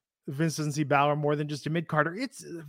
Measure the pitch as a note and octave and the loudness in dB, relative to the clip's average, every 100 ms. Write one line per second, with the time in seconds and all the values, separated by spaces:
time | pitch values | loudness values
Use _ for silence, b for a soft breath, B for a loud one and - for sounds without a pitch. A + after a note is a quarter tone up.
0 | _ _ - C#3 D#3+ - D3+ C#3+ C#3 C#3+ | _ _ -8 -2 0 0 -2 0 2 4
1 | D3 D3 D3 D3 D3 D3 D3 E3+ E3 D3+ | 4 2 2 0 -2 -4 -2 -2 0 2
2 | D3+ F#3 C4 - F3 E3 | 2 0 -8 -8 -12 -12